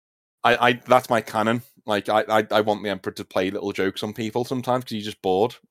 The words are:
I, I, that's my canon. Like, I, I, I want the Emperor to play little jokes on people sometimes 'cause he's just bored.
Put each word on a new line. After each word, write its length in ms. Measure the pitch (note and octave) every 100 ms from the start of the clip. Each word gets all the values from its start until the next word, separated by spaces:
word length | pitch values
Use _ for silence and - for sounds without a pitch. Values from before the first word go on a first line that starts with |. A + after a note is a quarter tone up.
| _ _ _ _
I, 240 | A#2+ A#2+ A#2+
I, 40 | A#2+ -
that's 220 | B2 -
my 140 | A#2
canon. 400 | - A2 G#2+ A#2+ - _ -
Like, 240 | G#2 G#2
I, 140 | G#2+ G#2+
I, 180 | A2 G#2+
I 100 | G#2+
want 220 | G#2+ G#2
the 80 | G#2
Emperor 240 | F#2 G#2+
to 100 | -
play 260 | G2+ G2+ F#2+
little 220 | G2 G2
jokes 300 | G2+ F#2+ -
on 100 | G#2+
people 320 | G#2+ A2 A#2+
sometimes 400 | B2 B2+ A#2+ B2+
'cause 60 | B2+
he's 160 | A2 G#2+
just 160 | G2+
bored. 320 | F#2+ F#2 A#2 - _